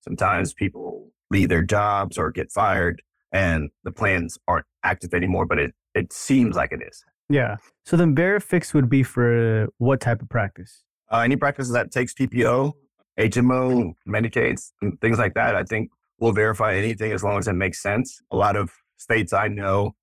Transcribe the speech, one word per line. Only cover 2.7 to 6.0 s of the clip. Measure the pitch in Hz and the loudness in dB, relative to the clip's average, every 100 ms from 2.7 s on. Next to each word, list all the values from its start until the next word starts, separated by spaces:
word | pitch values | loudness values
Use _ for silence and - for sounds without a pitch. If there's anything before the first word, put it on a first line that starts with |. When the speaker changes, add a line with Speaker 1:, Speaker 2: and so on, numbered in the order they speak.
| 92 87 85 _ _ _ | 2 0 -4 _ _ _
Speaker 1:
and | 95 92 82 73 _ | -2 0 0 -4 _
the | - | -14
plans | - 104 92 82 - - | -4 0 0 -2 -8 -4
aren't | 85 - _ | -4 -4 _
active | 92 90 87 | -4 -4 -4
anymore, | 87 92 92 87 | -2 0 -2 0
but | 78 | -2
it, | 71 - _ | -2 -6 _
it | - | -6